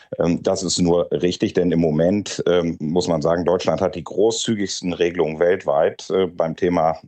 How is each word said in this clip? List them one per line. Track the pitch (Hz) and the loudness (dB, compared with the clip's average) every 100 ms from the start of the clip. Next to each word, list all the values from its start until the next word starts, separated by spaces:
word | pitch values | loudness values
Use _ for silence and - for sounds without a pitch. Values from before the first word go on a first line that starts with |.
| - - | -10 -2
Ähm, | 85 82 | 0 0
das | - 95 | 0 -2
ist | 87 - | -2 0
nur | 87 87 85 | 2 2 0
richtig, | 76 90 - 104 | -2 -2 -2 -2
denn | - 92 | 0 2
im | 85 | 2
Moment, | 82 76 85 104 - - - | 2 2 2 0 -2 -4 0
ähm, | 87 85 85 | 2 0 -4
muss | 78 90 87 | -2 -2 0
man | 80 | 0
sagen, | 82 85 | 0 0
Deutschland | 87 90 - 80 | 2 0 0 0
hat | 90 87 | -2 -4
die | |
großzügigsten | 76 - 110 113 - 107 95 - 90 | -6 0 0 0 -2 -2 -4 -4 -4
Regelungen | 82 87 87 78 78 | 0 0 2 -2 2
weltweit, | 87 95 73 71 87 - - | 2 2 0 2 2 -2 -2
äh, | 95 90 | 0 0
beim | 87 82 78 | -2 -2 0
Thema, | 90 87 80 78 | 0 2 2 0